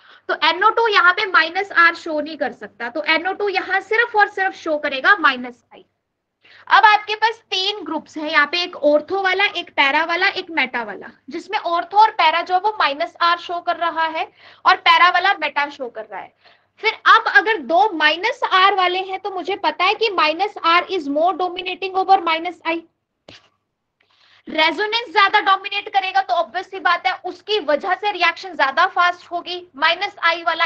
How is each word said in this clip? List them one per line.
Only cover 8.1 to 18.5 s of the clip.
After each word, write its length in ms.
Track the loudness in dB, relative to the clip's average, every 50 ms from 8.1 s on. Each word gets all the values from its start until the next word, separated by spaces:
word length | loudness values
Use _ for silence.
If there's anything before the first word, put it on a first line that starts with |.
| -10
हैं, 140 | -8 -6 0
यहाँ 160 | 2 2 2
पे 160 | 2 0 -2
एक 140 | -4 -4 -4 0
ortho 440 | 2 2 2 2 0 -2 -2 0
वाला, 220 | 0 0 2 2 0
एक 240 | 0 -2 -6 -10 -4
para 320 | -2 0 2 2 2 0 0
वाला, 240 | 0 0 0 0 0
एक 200 | -2 -4 -8 -6
meta 300 | -4 -4 -4 -2 -4 -8
वाला, 280 | -8 -8 -12 -14 -16 -18 -20 _ _ -14
जिसमें 280 | -12 -12 -8 -6 -6 -6
ortho 380 | -2 -2 -2 -2 -2 2 4 4
और 120 | 4 4
para 280 | 4 4 2 4 4 2
जो 140 | 0 0 -2
है 60 | 0
वो 160 | 0 -2 0 0
minus 380 | 0 0 0 -2 -6 -8 -4 -2
आर 160 | 0 0 0 0
शो 220 | -2 -6 -8 -6
कर 160 | -4 -4 -4
रहा 300 | -2 -4 -4 -2 -2 -4 -4
है 220 | -4 -6 -8 -8 _ _ -20 -20 -20 _ 2
और 120 | 4 4 4
para 300 | 4 4 4 6 6 4
वाला 220 | 4 4 2 2 0 0
meta 280 | -4 -4 -4 -4 -4 -4
show 180 | -6 -10 -12 -12
कर 160 | -12 -14 -14
रहा 160 | -14 -14 -16
है। 420 | -16 -16 _ _ _ _ _ _ _ _ _ _
फिर 120 | -4 -4 -4 2 4 6
अब 160 | 6 6 4 4
अगर 280 | 2 2 2 2 0 -2
दो 260 | -2 0 2 2 2 2 2
माइनस 460 | 0 0 0 0 0 -2 -4 -4 -4 -2
आर 300 | 0